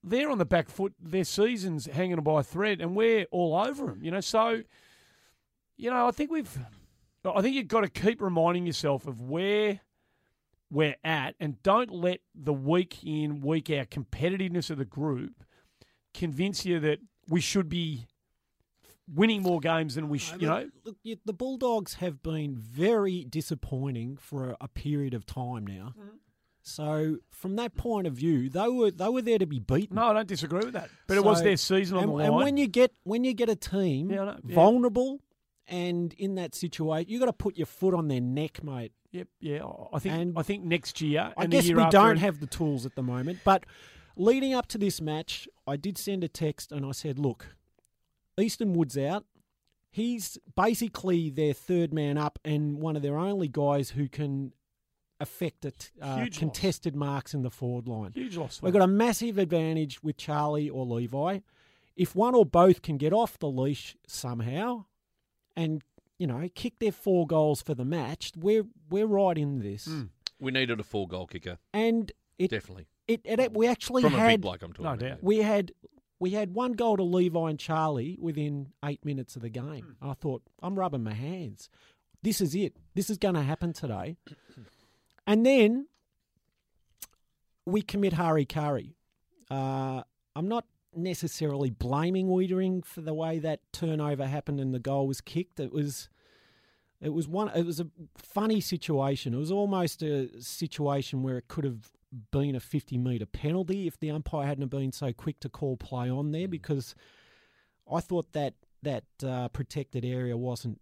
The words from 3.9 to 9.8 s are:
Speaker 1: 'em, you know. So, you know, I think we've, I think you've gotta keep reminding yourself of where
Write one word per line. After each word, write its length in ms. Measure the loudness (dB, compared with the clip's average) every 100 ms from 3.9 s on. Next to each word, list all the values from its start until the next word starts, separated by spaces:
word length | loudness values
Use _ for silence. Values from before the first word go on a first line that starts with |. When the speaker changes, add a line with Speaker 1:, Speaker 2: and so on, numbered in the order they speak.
Speaker 1:
'em, 120 | -6
you 80 | -4
know. 80 | -4
So, 420 | 0 2 2 0 -4 _ _ _ _ _ _ _ _ _ _ -8
you 120 | -2
know, 180 | 2 2
I 40 |
think 180 | 2 0
we've, 280 | -2 -4 -8 -12 -16 _ _ _ _ -2
I 160 | 2
think 140 | 2 2
you've 120 | 0
gotta 220 | 2 0
keep 320 | 0 0 0
reminding 440 | 0 2 4 2 -2
yourself 420 | -2 0 -2 -4
of 140 | -10
where 600 | -6 -2 0 2 0 -2